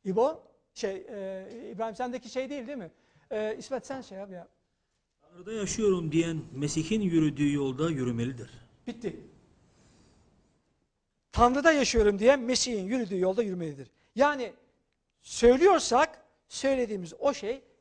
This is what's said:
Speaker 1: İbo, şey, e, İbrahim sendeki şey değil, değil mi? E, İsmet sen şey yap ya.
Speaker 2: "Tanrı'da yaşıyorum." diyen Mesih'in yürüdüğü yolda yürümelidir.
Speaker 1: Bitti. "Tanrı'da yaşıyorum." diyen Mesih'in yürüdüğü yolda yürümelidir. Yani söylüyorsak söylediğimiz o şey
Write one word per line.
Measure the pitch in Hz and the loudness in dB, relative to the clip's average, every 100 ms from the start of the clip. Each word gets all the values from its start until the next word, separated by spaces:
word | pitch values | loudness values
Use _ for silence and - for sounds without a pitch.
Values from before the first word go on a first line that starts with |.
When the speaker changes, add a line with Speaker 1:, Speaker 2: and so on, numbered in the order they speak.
Speaker 1:
İbo, | 190 185 262 320 _ _ _ | -2 0 0 -2 _ _ _
şey, | - 202 196 - | -8 -6 -6 -12
e, | 208 190 190 190 226 214 196 | -12 -10 -12 -14 -16 -16 -10
İbrahim | 226 214 | -10 -6
sendeki | 247 247 220 | -8 -8 -8
şey | 254 262 | -8 -8
değil, | 285 233 | -10 -10
değil | 285 | -12
mi? | 170 _ _ _ _ | -14 _ _ _ _
E, | 220 214 - | -6 -4 -6
İsmet | - 254 - | -8 -10 -8
sen | 269 | -14
şey | 226 190 | -12 -16
yap | 202 | -14
ya. | 180 - _ _ _ _ _ _ _ | -16 -18 _ _ _ _ _ _ _
Speaker 2:
"Tanrı'da | _ 175 180 | _ -18 -12
yaşıyorum." | 220 196 - 208 180 160 | -8 -6 2 4 4 2
diyen | 160 165 160 - | 0 0 -4 -8
Mesih'in | 131 147 160 156 220 | -6 -2 -2 -2 0
yürüdüğü | 196 165 151 135 147 | 2 2 2 2 0
yolda | 143 135 127 165 | 2 -2 -2 -2
yürümelidir. | 151 123 117 120 123 - - - _ - | -2 -2 -2 -4 -6 -16 -20 -20 _ -14
Speaker 1:
Bitti. | 226 202 156 - _ _ _ _ _ _ _ _ _ _ _ _ _ _ _ _ _ _ _ _ | -8 -10 -10 -20 _ _ _ _ _ _ _ _ _ _ _ _ _ _ _ _ _ _ _ _
"Tanrı'da | - 240 262 320 | 4 4 6 4
yaşıyorum." | 294 254 240 208 202 | 4 4 4 4 4
diyen | 226 277 | 4 4
Mesih'in | 233 254 254 220 185 | 2 -2 0 -4 -2
yürüdüğü | 254 208 185 | -4 -2 0
yolda | 185 190 | 0 0
yürümelidir. | 214 180 165 139 127 _ _ 214 | -2 -4 -8 -10 -18 _ _ 0
Yani | 277 285 220 - _ _ _ _ _ _ | 2 2 -8 -12 _ _ _ _ _ _
söylüyorsak | - - 233 262 370 330 - 240 320 - _ _ _ | -14 4 6 8 6 6 4 2 2 -2 _ _ _
söylediğimiz | - 277 269 233 202 170 - | -4 0 0 -2 -6 -8 -2
o | 285 | -2
şey | - 208 262 _ _ | -2 -8 -8 _ _